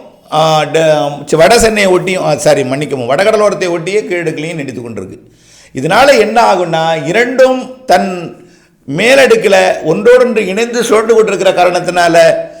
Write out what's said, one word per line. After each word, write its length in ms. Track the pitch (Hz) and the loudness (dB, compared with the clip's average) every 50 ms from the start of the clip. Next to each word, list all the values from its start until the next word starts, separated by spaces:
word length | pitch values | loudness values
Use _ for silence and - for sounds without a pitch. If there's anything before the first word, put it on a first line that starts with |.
| - - - _ _ _ | -16 -20 -20 _ _ _
ஆ, 320 | - 156 160 160 156 156 151 | -2 0 0 2 2 0 0
ட-, 640 | 143 143 160 160 156 156 151 143 143 143 - 143 | 0 0 0 2 2 2 0 0 -4 -6 -8 -4
சி-, 100 | - - | -2 2
வட 240 | 151 165 190 233 240 | 2 4 4 4 4
சென்னையை 320 | 220 220 220 208 202 190 | 2 2 0 0 0 2
ஒட்டியும், 320 | 180 180 160 190 185 185 151 | 0 0 0 -2 -4 -2 -2
ஆ, 120 | 156 151 | -2 -2
சாரி, 280 | 127 - 165 147 139 135 | 0 0 0 2 2 0
மன்னிக்கவும், 460 | 127 131 143 151 131 - 131 120 117 | -2 -4 -4 -4 -6 -6 -6 -4 -2
வடகடலோரத்தை 600 | 135 156 202 214 214 214 208 208 190 156 185 180 | -2 0 0 0 2 2 0 0 0 -2 -2 -4
ஒட்டியே 320 | 170 175 160 185 196 214 | -4 -4 -4 -4 -4 -4
கீழடுக்கிலையும் 540 | 208 - 180 175 170 160 156 143 151 165 175 | -4 -4 -6 -4 -4 -6 -6 -6 -8 -8 -8
நீடித்து 260 | 160 139 127 113 120 | -10 -10 -10 -10 -12
கொண்டிருக்கு. 360 | 117 120 113 101 95 95 95 - - _ _ _ _ _ _ - - _ - | -12 -12 -12 -12 -14 -14 -16 -20 -20 _ _ _ _ _ _ -20 -20 _ -10
இதனால 460 | 135 131 160 185 226 269 285 269 233 | -6 -4 0 2 2 4 4 4 2
என்ன 340 | 208 208 220 233 226 214 202 | 2 2 0 0 2 2 0
ஆகும்னா, 540 | 180 180 170 160 160 160 165 165 160 147 151 | 0 -2 -2 -2 -2 -2 -2 -2 -2 -4 -2
இரண்டும் 760 | 170 220 240 254 269 254 262 262 262 254 233 - - - - | -2 -2 -2 0 2 2 2 2 2 -2 -6 -10 -16 -12 -2
தன் 600 | - 175 196 196 190 185 180 170 - - - - - _ _ _ _ _ _ _ - 139 160 | 0 0 0 0 -2 -6 -8 -10 -12 -16 -18 -20 -20 _ _ _ _ _ _ _ -8 -6 -2
மேலடுக்கில 880 | 208 240 269 277 269 214 226 - - 196 196 190 190 185 - - - | 0 2 4 4 4 4 2 2 2 2 2 2 2 2 0 -2 -2
ஒன்றோடொன்று 540 | 156 156 202 208 233 247 254 247 233 233 220 | -2 -2 2 4 4 4 4 4 2 0 -2
இணைந்து 460 | 202 185 185 214 233 233 233 240 226 | -4 -2 -4 -4 -4 -4 -4 -4 -2
சுழன்று 320 | - 208 220 220 220 233 | 0 0 0 2 2 2
கொண்டிருக்கிற 360 | 220 208 196 196 175 190 185 | 2 2 2 0 0 0 0
காரணத்தினால 840 | 180 170 180 180 175 180 175 180 175 180 175 170 165 170 165 165 - - - - - - | 2 2 2 0 0 -2 -4 -2 -2 0 0 2 4 4 4 4 4 0 -4 -8 -14 -20